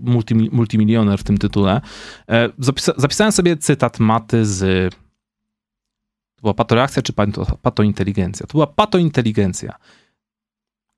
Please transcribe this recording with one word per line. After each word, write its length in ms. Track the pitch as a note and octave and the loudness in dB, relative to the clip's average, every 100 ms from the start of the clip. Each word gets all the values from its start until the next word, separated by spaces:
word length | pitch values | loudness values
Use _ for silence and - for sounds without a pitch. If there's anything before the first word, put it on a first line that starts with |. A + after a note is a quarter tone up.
multi-, 480 | A#2+ A#2+ A2 A2+ A2+ | -2 0 0 0 2
multimilioner 680 | B2 A2+ A2 G#2+ A2+ G#2 G2+ | 0 0 2 2 2 2 0
w 40 | |
tym 140 | - G2+ | 0 0
tytule. 440 | G2+ G#2 G2 A2 - - - - - | 0 0 2 0 -4 -14 -20 -18 -2
E, 220 | A#2 A#2+ | 0 0
zapisa-, 440 | - C3 C3+ - D3 | -2 -4 -2 -2 0
zapisałem 340 | C#3 - G#3+ | 0 2 0
sobie 260 | G3+ F3 D#3+ | 2 0 0
cytat 420 | - C#3+ A#2+ - | 0 0 0 2
Maty 460 | A2 A2+ A2 A#2 G#2+ | 2 2 0 0 0
z, 440 | F#2+ F#2+ F#2 F#2 - _ _ _ _ _ _ _ _ _ _ _ _ _ _ | 0 0 0 0 -6 _ _ _ _ _ _ _ _ _ _ _ _ _ _
to 60 | |
była 120 | A2 | -2
Pato 220 | G2 A2+ A#2 | -2 0 0
Reakcja 260 | C3+ - | 0 -2
czy 120 | - | -4
Pato, 320 | - G#2 G#2 F#2+ - | -2 -2 -2 -6 -4
Pato 220 | B2+ - | -2 0
Inteligencja? 640 | G#2 G2+ G2 G2 F#2 G2 - | 0 0 -2 -2 -4 -6 -6
To 40 | |
była 160 | D3 D3 | -2 0
Pato 300 | - G#3+ F#3 | 0 2 2
Inteligencja. 760 | E3 C#3 A#2 G#2 G2 - - - _ _ _ _ _ _ _ _ _ _ _ | 0 0 0 0 -2 -4 -12 -16 _ _ _ _ _ _ _ _ _ _ _